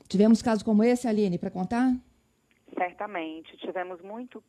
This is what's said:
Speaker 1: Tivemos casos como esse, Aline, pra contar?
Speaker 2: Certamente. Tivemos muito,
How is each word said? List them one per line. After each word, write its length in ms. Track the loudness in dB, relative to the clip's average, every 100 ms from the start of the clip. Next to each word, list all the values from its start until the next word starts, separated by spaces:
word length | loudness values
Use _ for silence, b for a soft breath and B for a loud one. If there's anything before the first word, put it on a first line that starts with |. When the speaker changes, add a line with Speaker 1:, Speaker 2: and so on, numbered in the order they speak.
| _
Speaker 1:
Tivemos 340 | 4 6 6
casos 220 | 4 -2
como 180 | 2 4
esse, 240 | 4 2 0
Aline, 320 | 0 0 -2
pra 140 | -6
contar? 440 | -6 -4 0 0 -2 -6 _ _ _ _ _ _ -6
Speaker 2:
Certamente. 800 | -6 -6 -10 -8 -8 -12 -16 -14
Tivemos 440 | -10 -8 -8 -10
muito, 400 | -14 -14 -14 -18